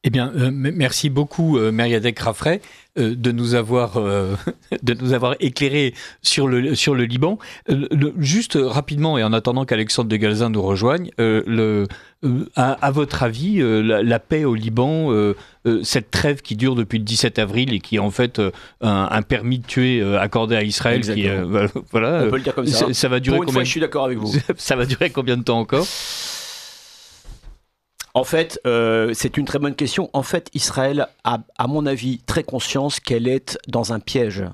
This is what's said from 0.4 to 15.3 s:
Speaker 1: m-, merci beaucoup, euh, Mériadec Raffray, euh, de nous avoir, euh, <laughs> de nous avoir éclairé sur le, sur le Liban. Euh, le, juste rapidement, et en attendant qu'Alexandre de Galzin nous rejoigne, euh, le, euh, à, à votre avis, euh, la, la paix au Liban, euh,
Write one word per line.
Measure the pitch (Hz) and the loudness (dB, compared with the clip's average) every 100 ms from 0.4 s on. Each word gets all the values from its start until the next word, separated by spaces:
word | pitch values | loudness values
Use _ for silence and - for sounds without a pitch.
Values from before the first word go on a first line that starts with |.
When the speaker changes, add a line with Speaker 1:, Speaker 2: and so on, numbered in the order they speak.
| 127 | 0
Speaker 1:
m-, | 139 135 175 | 0 -2 0
merci | 127 - 147 | 0 0 -2
beaucoup, | 135 143 - 160 139 | 0 -2 0 2 4
euh, | 110 | 2
Mériadec | 110 120 113 117 110 | 2 2 2 0 -2
Raffray, | 117 107 156 190 - - _ - | -4 -2 -2 -2 -4 -20 _ -2
euh, | 117 120 | -2 0
de | 123 | 0
nous | 117 120 120 | 0 2 0
avoir, | 110 123 117 113 | 2 0 2 0
euh, | 101 101 95 98 - - | 0 0 0 -2 -4 -10
<laughs> | _ - | _ -4
de | 120 | -2
nous | 117 127 | 0 0
avoir | 127 123 139 | 2 0 0
éclairé | 139 - 143 147 135 - - - | -2 0 0 2 0 -2 -20 -6
sur | - - 139 | -2 0 2
le, | 127 135 151 | 2 2 0
sur | - | 2
le | 135 | 2
Liban. | 120 123 156 214 - - - | 0 2 0 -2 -8 -14 -2
Euh, | 135 143 | -2 2
le, | 156 147 - | 2 2 0
juste | 139 190 233 160 | 0 0 2 0
rapidement, | 131 120 143 147 160 143 | 2 0 -2 -2 0 2
et | |
en | 110 | 2
attendant | 113 117 123 135 | 2 2 0 0
qu'Alexandre | 113 107 - 113 | 0 0 0 0
de | 107 | 2
Galzin | 107 107 117 | 2 2 0
nous | 107 | 0
rejoigne, | 95 98 117 165 175 - | 0 2 2 0 -2 0
euh, | 113 110 98 | 2 2 2
le, | 113 110 104 98 - - _ | 2 2 2 -2 -6 -20 _
euh, | 143 123 - - | -2 0 -2 0
à, | 127 | 0
à | 139 139 | 2 0
votre | 139 147 - | 0 -2 0
avis, | 123 113 170 202 | -2 -2 0 2
euh, | 123 110 | 4 4
la, | 110 107 | 4 2
la | 113 117 | 4 2
paix | - 156 147 | 0 0 2
au | |
Liban, | 113 110 110 131 160 160 | 0 0 2 2 2 2
euh, | 107 104 | 2 2